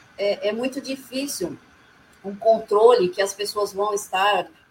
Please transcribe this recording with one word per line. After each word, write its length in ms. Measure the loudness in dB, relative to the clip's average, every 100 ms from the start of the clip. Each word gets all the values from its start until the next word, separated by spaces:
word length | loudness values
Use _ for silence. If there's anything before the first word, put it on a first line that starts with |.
| -20 -4
é, 320 | -2 -2 -4
é 20 |
muito 300 | -4 -6 -6
difícil 760 | -10 -12 -8 -8 -6 -6 -8 -10 _ _ _ _ _ _
um 120 | -14 -2
controle 720 | 2 2 2 6 6 6 4
que 140 | 0
as 120 | -4
pessoas 380 | -4 -6 -4 -4
vão 220 | -2 -4
estar, 540 | -4 -4 0 2 0 -2 _ _